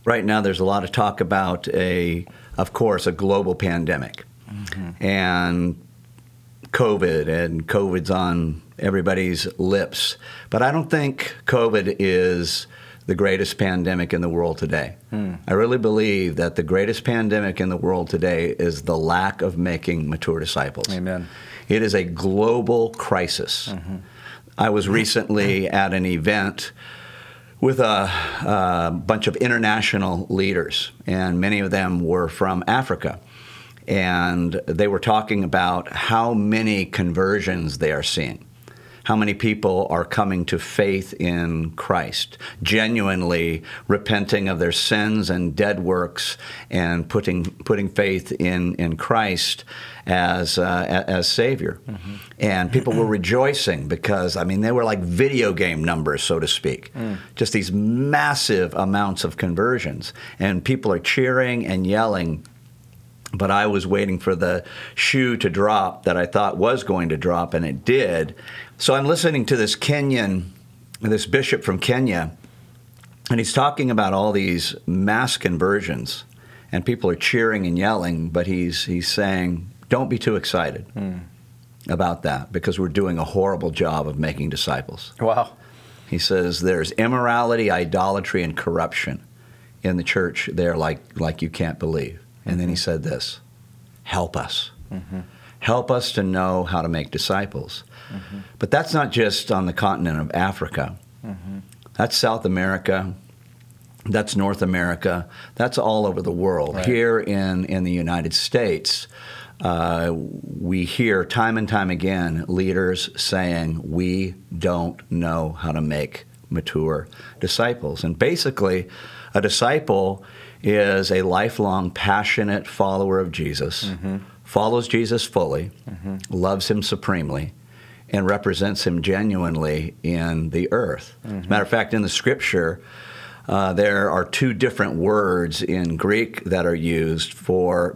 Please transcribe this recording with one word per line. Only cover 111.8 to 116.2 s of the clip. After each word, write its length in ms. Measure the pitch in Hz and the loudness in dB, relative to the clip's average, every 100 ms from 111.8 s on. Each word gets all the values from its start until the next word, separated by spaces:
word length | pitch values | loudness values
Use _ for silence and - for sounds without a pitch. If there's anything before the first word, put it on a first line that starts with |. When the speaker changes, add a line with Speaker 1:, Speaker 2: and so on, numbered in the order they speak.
| 95 | 0
Speaker 1:
again 540 | 82 95 92 85 80 - | 0 0 0 0 -2 -2
leaders 640 | 92 95 92 92 90 - - | 0 2 2 2 0 -4 -4
saying, 600 | - 95 90 85 80 80 | -2 0 0 0 -2 -4
"We 500 | - 82 90 92 92 - - 87 | -2 0 0 0 -2 -6 -12 -2
don't 420 | 90 87 85 - - | 0 0 -2 -6 -4
know 400 | 85 85 82 80 | -2 0 0 -2
how 200 | 82 85 | -4 -4
to 100 | 78 | -2
make 440 | 76 76 71 - | -2 -2 -4 -8